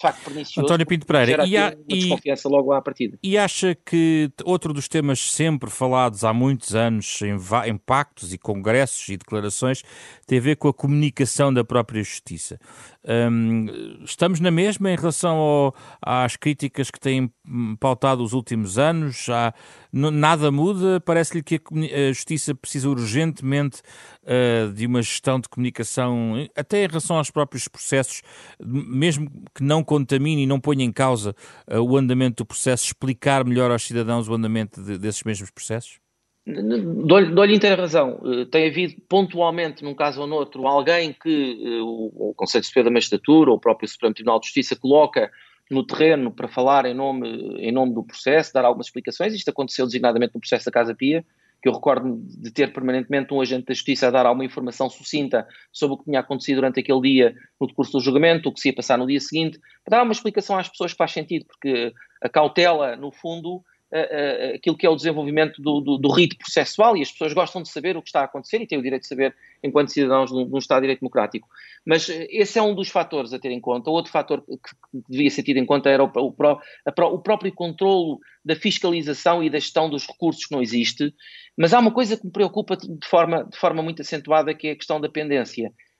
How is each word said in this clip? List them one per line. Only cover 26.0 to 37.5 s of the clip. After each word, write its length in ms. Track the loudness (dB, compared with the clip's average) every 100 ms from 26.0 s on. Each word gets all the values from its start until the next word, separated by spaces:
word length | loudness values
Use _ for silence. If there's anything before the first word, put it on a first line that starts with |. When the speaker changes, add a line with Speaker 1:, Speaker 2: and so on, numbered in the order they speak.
| -2 0 -2 -4 -6 -8
Speaker 2:
até 300 | -2 0 0
em 20 |
relação 300 | -2 -2 -2
aos 120 | -2
próprios 380 | -2 -4 -4 -12
processos, 540 | -10 -2 0 0 -6 -16 -20 -20 -16
m-, 280 | -6 -6 -4
mesmo 420 | 0 0 0 -4 -10 -18
que 80 | -4
não 220 | 0 2
contamine 600 | 2 0 2 0 0 0
e 40 | 0
não 140 | 0
ponha 240 | 0 0 0
em 60 |
causa, 440 | 2 2 2 -2 -8 -14 -20 -4
eh, 100 | 0
o 200 | 2 4
andamento 440 | 4 2 0 0
do 40 | -8
processo, 380 | -4 -2 0 -2
explicar 580 | -6 -6 -2 2 2
melhor 260 | 2 2 2
aos 140 | 0
cidadãos 460 | -2 -4 -2 -2 -2
o 40 |
andamento 480 | -2 -2 -2 -4 -8
de, 160 | -10 -6
desses 260 | -6 -6
mesmos 280 | -6 -8 -10
processos? 480 | -16 -10 -10 -10 -20 _ _ _ _ -12
Speaker 1:
N-, 160 | -6
n-, 460 | -4 -2 -4 -2 6
dou-lhe, 260 | 6 6
dou-lhe 220 | 6 6